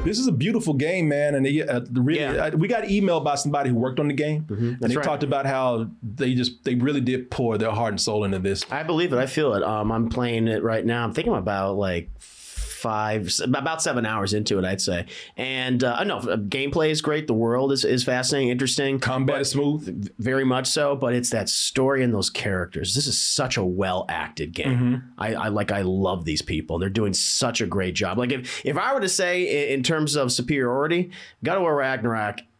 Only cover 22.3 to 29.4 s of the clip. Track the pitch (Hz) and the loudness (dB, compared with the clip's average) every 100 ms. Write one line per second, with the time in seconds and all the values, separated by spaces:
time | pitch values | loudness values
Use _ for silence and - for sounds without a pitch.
22.3 | - 107 92 87 - 95 127 143 - - | -2 -2 -2 -2 -4 -2 -2 0 0 0
23.3 | - 127 120 92 90 95 92 - 80 76 | 0 0 0 0 0 0 0 -2 -4 -6
24.3 | - 78 85 135 123 123 127 - - 107 | -6 -8 -4 0 2 2 0 -4 -6 -4
25.3 | 110 110 104 101 101 92 95 95 92 82 | -2 -2 -2 0 0 0 2 0 0 -2
26.3 | 76 - 78 - 82 98 104 104 92 - | -4 -2 -4 -2 -2 -2 0 0 0 0
27.3 | - 127 117 101 98 92 90 95 98 123 | 0 0 0 -2 0 -2 -2 -2 0 0
28.3 | 135 123 - 135 147 226 277 190 - 180 | -2 -6 -6 -4 -2 0 0 0 0 0
29.3 | 180 | 0